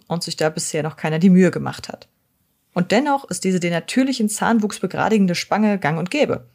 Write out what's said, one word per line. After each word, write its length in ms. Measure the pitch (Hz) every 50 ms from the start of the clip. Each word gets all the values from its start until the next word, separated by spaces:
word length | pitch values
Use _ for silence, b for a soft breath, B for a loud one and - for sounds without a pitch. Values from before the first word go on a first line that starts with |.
| _
und 160 | - 170 170 -
sich 120 | 170 -
da 140 | - 156 156
bisher 340 | - 170 - - - 156 147
noch 140 | 156 -
keiner 220 | - - 156 160 160
die 100 | 185 196
Mühe 220 | 180 185 185 165
gemacht 360 | - 147 139 127 - - -
hat. 200 | - - - - _ _ _ _ _ _ _ _ _ _ _ _ _ _
Und 180 | 180 180 -
dennoch 380 | 190 240 294 294 277 277 - -
ist 160 | 180 - -
diese 140 | 190 185 175
den 120 | 180 170
natürlichen 560 | 170 165 165 - - 254 262 277 254 - 214
Zahnwuchs 520 | 214 - - 190 - 233 220 208 196 - -
begradigende 560 | - 180 - 127 151 190 220 208 196 180 170
Spange 420 | - - - 170 202 220 208 202 185
gang 180 | - 143 160
und 140 | 160 - -
gäbe. 340 | - 302 247 - - - - -